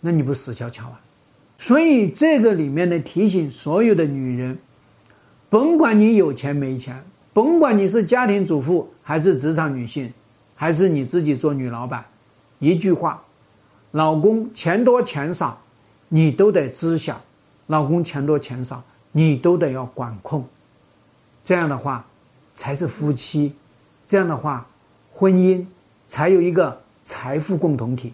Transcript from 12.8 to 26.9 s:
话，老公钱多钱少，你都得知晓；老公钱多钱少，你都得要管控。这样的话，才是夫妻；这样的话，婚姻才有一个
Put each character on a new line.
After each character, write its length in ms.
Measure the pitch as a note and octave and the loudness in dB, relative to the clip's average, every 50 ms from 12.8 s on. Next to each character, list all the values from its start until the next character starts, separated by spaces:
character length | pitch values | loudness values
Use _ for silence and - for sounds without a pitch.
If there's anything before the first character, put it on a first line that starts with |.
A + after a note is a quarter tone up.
| E3 F#3+ F3 | 2 0 0
话， 280 | - F3 D#3+ - - _ _ _ _ _ _ _ _ _ _ _ _ _ _ | 0 0 -6 -6 -6 _ _ _ _ _ _ _ _ _ _ _ _ _ _
老 240 | - D3+ D#3 D#3 D#3+ | -4 -2 0 0 0
公 380 | D#3 D3+ G#3 A3 A3+ A3 A3 - | 4 4 4 2 2 -2 -6 -10
钱 300 | - - E3 E3+ G#3 B3 | -6 -4 -2 0 2 4
多 180 | B3+ A#3+ B3 A#3+ | 4 4 2 0
钱 300 | - - D3 C#3 D#3 F3+ | -2 -4 -6 -6 -6 -4
少， 260 | E3 F3+ B2+ A2 - _ _ _ _ _ _ _ _ _ _ | -4 -6 -6 -6 -10 _ _ _ _ _ _ _ _ _ _
你 220 | E3 D#3 D#3+ D#3 | 2 4 4 4
都 220 | C3 B2+ F#3+ G#3+ G3+ | 4 4 4 4 4
得 160 | F3+ D3 B2 | 2 0 0
知 300 | - - - E3 E3 D#3+ | -6 -6 -4 -2 -2 -2
晓； 220 | - - B2 - - _ _ _ _ _ _ _ _ _ | -4 -6 -10 -10 -14 _ _ _ _ _ _ _ _ _
老 160 | D#3 D#3 D3+ | -2 0 0
公 200 | C#3 D#3+ F3 E3+ | 2 0 0 0
钱 200 | - - D3 C#3 | -2 -4 -6 -2
多 140 | D3 D#3 D3 | 0 0 -2
钱 240 | D3 - B2+ B2+ B2+ | -2 -6 -10 -10 -10
少， 200 | B2+ C3 B2 B2 _ _ _ _ _ _ | -10 -12 -16 -18 _ _ _ _ _ _
你 240 | D3+ D#3+ D#3+ D3 | 2 2 2 2
都 200 | B2+ - E3+ F3 | 2 2 2 2
得 140 | F3 E3+ D3 | 2 0 -2
要 160 | C3 C3 B2+ | -4 -6 -10
管 280 | A#2 - - B2+ A#2 A2+ G2 - | -12 -10 -10 -10 -10 -10 -14 -12
控。 220 | - - D3+ B2+ A#2+ _ _ _ _ _ _ _ _ _ _ _ _ _ _ _ _ _ _ _ | -8 -8 -8 -8 -10 _ _ _ _ _ _ _ _ _ _ _ _ _ _ _ _ _ _ _
这 100 | - F#3 | -2 0
样 140 | F3+ E3+ D#3 | 0 0 -2
的 100 | C#3+ B2 | -4 -4
话， 260 | - C#3 C3 A#2+ - _ _ _ _ _ _ _ _ _ _ | -6 -6 -8 -8 -10 _ _ _ _ _ _ _ _ _ _
才 200 | - - - C#3+ | -16 -10 -10 -8
是 120 | C#3+ F3 | -6 -6
夫 260 | C#3+ - - D3+ D3 C#3+ | -6 -6 -4 -4 -4 -4
妻； 420 | A#2+ - - - D3+ D3 C#3+ C#3+ _ _ _ _ _ _ _ _ _ _ | -4 -6 -6 -2 -2 -2 -2 -4 _ _ _ _ _ _ _ _ _ _
这 120 | _ - G3 | _ 0 0
样 100 | F#3+ E3+ | 0 0
的 80 | D#3+ | -4
话， 300 | B2 - D#3 C#3 B2 A#2+ _ _ _ _ _ _ _ _ _ _ | -4 -6 -6 -8 -8 -10 _ _ _ _ _ _ _ _ _ _
婚 200 | - G3 F#3+ F#3 | 0 2 4 4
姻 320 | F#3 F#3 F#3 F#3+ F3+ F3+ - - _ _ _ _ _ _ | 6 4 4 2 2 -2 -10 -16 _ _ _ _ _ _
才 220 | _ - - D3 F3 | _ -6 -2 2 4
有 140 | F#3+ F#3 E3+ | 4 4 4
一 100 | F3+ E3+ | 2 2
个 260 | F3 F3 C#3 A#2 - _ _ | 2 0 0 -2 -12 _ _